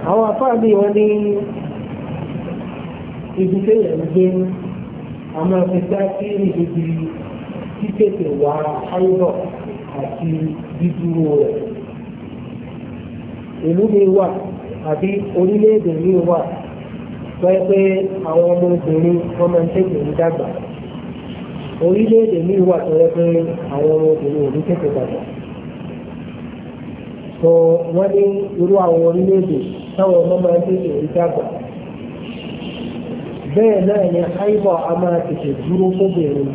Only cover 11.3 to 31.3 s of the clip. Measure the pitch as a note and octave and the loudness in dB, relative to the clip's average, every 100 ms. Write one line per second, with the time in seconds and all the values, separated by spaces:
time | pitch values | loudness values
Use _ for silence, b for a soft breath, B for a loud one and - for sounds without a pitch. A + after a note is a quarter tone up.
11.3 | D3 C#3 - - - - - - - - | 2 2 -2 -6 -10 -12 -14 -14 -14 -14
12.3 | - - - - - - - - - - | -14 -12 -12 -14 -14 -14 -12 -12 -12 -12
13.3 | - - - D#3+ F3 G#3+ G#3 F#3+ F#3+ F#3 | -14 -14 -8 -2 2 4 4 4 4 2
14.3 | F#3+ - - - - D#3 D3+ F#3+ G3 - | -2 -8 -12 -12 -10 -4 -2 0 -2 -2
15.3 | - F#3 G#3 G#3+ A3 E3+ D#3+ F3 F#3 E3+ | 0 2 4 6 4 2 0 2 2 4
16.3 | E3+ - - - - - - - - - | 0 0 -8 -12 -12 -12 -12 -12 -12 -12
17.3 | - F3+ F#3+ F#3+ G3 G3 F#3+ F#3+ F#3+ D#3+ | -2 2 2 2 2 2 2 -2 -4 0
18.3 | D#3+ F3 F3 F3+ F3 - D#3+ E3+ F3 - | 4 4 4 4 2 2 2 4 2 0
19.3 | - F3 F3 E3 F#3+ F3+ D3 D3 D3 E3 | 0 2 4 2 2 0 0 -2 0 0
20.3 | D#3+ - - - - - - - - - | 0 -4 -6 -10 -12 -12 -12 -12 -12 -12
21.3 | - - - - - E3 G3 A3 A3+ A3 | -12 -12 -10 -10 0 2 4 6 6 6
22.3 | E3+ E3+ G3 F#3 E3+ D3 D#3 E3 E3 E3+ | 2 2 4 4 4 2 4 6 6 4
23.3 | E3 E3 - C#3+ C#3 D3+ D#3 D#3 D#3 C#3+ | 4 0 -4 -6 0 2 4 4 4 2
24.3 | D3+ C#3 C#3 D#3 F3 D3 C#3 B2+ - - | 0 0 0 0 0 0 -2 -4 -6 -8
25.3 | - - - - - - - - - - | -12 -12 -12 -12 -12 -12 -12 -12 -14 -14
26.3 | - - - - - - - - - - | -12 -14 -14 -14 -14 -14 -14 -14 -14 -14
27.3 | - E3 E3 E3 E3+ E3+ E3 G3 G3 G3 | 0 6 6 6 4 2 2 2 4 4
28.3 | G3 G3 - F3 G3 F3+ E3 E3 E3+ F#3 | 2 -4 0 4 4 6 6 4 4 4
29.3 | F#3+ F3+ D3 G#2+ - - - F#3+ F3 E3+ | 4 4 0 -2 -8 -10 0 4 6 4
30.3 | F3+ F3+ E3+ F3+ F#3 E3+ D3 D3+ F3 E3+ | 4 4 4 2 0 0 -2 -2 0 0